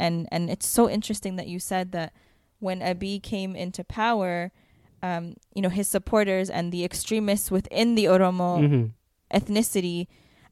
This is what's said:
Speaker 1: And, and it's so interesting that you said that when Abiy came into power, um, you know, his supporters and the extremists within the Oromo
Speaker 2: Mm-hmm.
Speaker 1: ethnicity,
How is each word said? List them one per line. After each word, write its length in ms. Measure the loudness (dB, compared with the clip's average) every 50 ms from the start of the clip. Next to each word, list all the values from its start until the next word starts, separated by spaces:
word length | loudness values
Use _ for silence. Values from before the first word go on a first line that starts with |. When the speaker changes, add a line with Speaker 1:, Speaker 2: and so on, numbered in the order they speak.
| 0
Speaker 1:
And, 240 | 0 0 -2 -4 -4
and 180 | -4 -2 -2 -2
it's 180 | -4 -4 -4 0
so 220 | 4 4 4 4
interesting 460 | 4 0 -4 -4 -6 -6 -6 -8 -8 -8
that 100 | -8 -8
you 120 | -8 -8
said 320 | -6 -4 -4 -4 -4 -4 -6
that 200 | -6 -8 -8 -10 _ _ _ _ _ _ _ _ -8
when 200 | -6 -6 -4 -4
Abiy 400 | -2 -4 -4 -4 -4 -6 -6 -6 -6
came 320 | -6 -6 -4 -4 -6 -6
into 280 | -6 -8 -8 -8 -10 -12
power, 680 | -10 -6 -2 0 0 0 0 0 -2 -2 -4 -4 -6 -10 _ _ _ _ _ _ _ _ _
um, 340 | -6 -4 -4 -4 -6 -10 -14 -18 _ _ -4
you 60 | -2
know, 80 | 0 0
his 180 | 0 0 0 0
supporters 640 | 0 -2 0 2 2 2 4 4 2 0 0 -2
and 220 | -2 -4 -4 -2
the 120 | -2 -4 -4
extremists 680 | -4 -4 -6 -4 -2 0 0 2 2 0 0 0 0
within 460 | 0 0 -2 0 0 2 2 4 4
the 100 | 4 6
Oromo 540 | 6 6 6 6 4 2 2 0 2 4 4
Speaker 2:
Mm-hmm. 760 | 6 6 6 4 2 2 -4 _ _ _ _ _ _ 0 0 0
Speaker 1:
ethnicity, 720 | 2 2 2 0 0 2 0 0 0 0 -2 -4 -4 -6 _ _ _ _ _ _ _ _